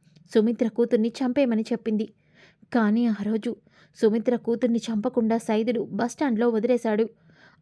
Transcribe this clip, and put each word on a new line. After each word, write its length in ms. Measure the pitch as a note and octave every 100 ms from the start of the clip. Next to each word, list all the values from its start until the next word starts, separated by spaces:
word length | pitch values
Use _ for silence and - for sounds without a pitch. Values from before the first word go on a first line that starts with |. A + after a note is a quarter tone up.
| _ _ -
సుమిత్ర 340 | A3+ G#3+ A3 A3+
కూతుర్ని 420 | - A#3 A#3 A3+
చంపేయమని 520 | - B3+ C4+ B3+ A3
చెప్పింది. 520 | A3 A#3 A3+ G#3+ A3 _ _ _ - _ _
కానీ 320 | A#3+ G#3 A3+ A#3+
ఆ 100 | G3+
రోజు 320 | G#3 A3 A#3+ - _ _ _ -
సుమిత్ర 400 | A3 A3+ A3+ A#3
కూతుర్ని 440 | A#3 A#3 B3 A#3
చంపకుండా 580 | - G#3+ A#3+ B3 A3 A3+
సైదులు 500 | A3+ G#3+ A3 A#3 -
బస్టాండ్లో 580 | G3+ A#3+ - C#4+ A3 A#3+
వదిలేశాడు. 600 | A3 A#3+ A#3+ A3+ G#3+ A3 - _ _ - _